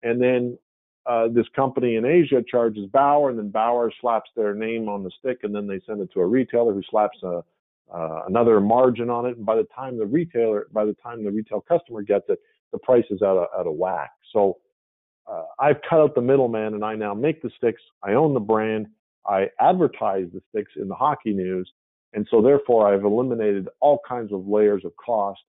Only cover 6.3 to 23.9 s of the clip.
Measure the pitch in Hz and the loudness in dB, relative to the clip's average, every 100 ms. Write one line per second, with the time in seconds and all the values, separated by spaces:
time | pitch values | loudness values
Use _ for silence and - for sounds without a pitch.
6.3 | 123 123 123 120 98 92 110 104 - 95 | 0 0 0 0 -2 -2 -2 -2 -2 -8
7.3 | 87 - _ _ _ _ 87 80 80 92 | -8 -10 _ _ _ _ -10 -8 -8 -4
8.3 | 104 117 110 101 120 131 117 120 117 123 | 2 6 6 6 6 4 2 -4 -4 -4
9.3 | 120 104 113 107 - 135 123 104 139 170 | -6 -2 0 0 -6 -12 -6 -6 -4 -6
10.3 | 120 117 104 - 110 107 104 120 117 104 | -2 0 0 -4 -2 -2 -4 -12 -10 -6
11.3 | 104 107 104 - 170 - 117 104 101 - | -6 -6 -8 -2 -2 -2 -14 -2 -2 0
12.3 | 101 _ _ _ - - 127 113 98 101 | -6 _ _ _ -12 2 2 2 0 2
13.3 | 95 85 - 87 78 92 85 67 _ _ | 2 0 -4 -6 -4 -4 -4 -8 _ _
14.3 | 113 98 90 _ _ _ _ _ _ - | 0 0 0 _ _ _ _ _ _ -14
15.3 | 90 82 - 139 147 - 160 151 151 120 | -12 -12 -2 0 0 2 2 4 2 2
16.3 | 139 127 113 107 107 107 110 104 101 143 | 2 2 0 -4 -4 -6 -6 -6 -2 -4
17.3 | 160 120 - 120 107 _ _ 98 107 156 | -4 -10 -4 -4 -4 _ _ 0 2 4
18.3 | 135 104 110 110 110 107 _ _ _ - | 2 2 0 2 -2 -6 _ _ _ -2
19.3 | 98 98 _ 127 185 151 - 110 98 90 | 0 0 _ 2 4 0 0 -4 -2 -4
20.3 | 92 _ 110 101 - 98 90 135 143 113 | -10 _ -8 -8 -10 -10 -2 -2 -2 -4
21.3 | 98 92 92 92 _ _ _ _ 107 107 | -4 -2 -4 -8 _ _ _ _ -8 0
22.3 | 117 113 143 139 117 104 101 101 107 131 | 4 6 4 4 4 4 4 2 0 -2
23.3 | 117 107 101 95 _ 143 | -2 0 -2 -4 _ 2